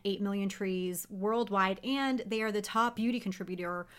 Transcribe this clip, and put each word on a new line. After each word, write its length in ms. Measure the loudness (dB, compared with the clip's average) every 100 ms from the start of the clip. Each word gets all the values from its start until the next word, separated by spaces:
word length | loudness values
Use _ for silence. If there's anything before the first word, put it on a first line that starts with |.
eight 160 | -2 0
million 260 | 0 0 0
trees 600 | 0 -2 0 -2 -4 -6
worldwide, 720 | -2 0 2 2 2 2 0
and 400 | -2 0 2 0 0
they 160 | 0
are 100 | 0
the 80 | 0
top 340 | 0 2 2
beauty 240 | 2 0 0
contributor 680 | -2 -4 -4 -4 -2 -4 -6